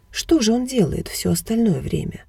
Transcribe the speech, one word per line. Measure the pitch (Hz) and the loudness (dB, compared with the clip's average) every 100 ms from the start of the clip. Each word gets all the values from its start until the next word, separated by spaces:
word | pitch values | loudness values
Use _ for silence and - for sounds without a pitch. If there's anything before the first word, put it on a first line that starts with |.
| - | -14
Что | - - 320 | -8 2 2
же | 214 | 4
он | 240 254 | 2 0
делает | 254 175 175 - | 0 0 0 -6
всё | - 180 | -4 -2
остальное | 170 - 226 226 139 | -2 0 2 2 2
время?» | - 160 - - | -2 -4 -4 -10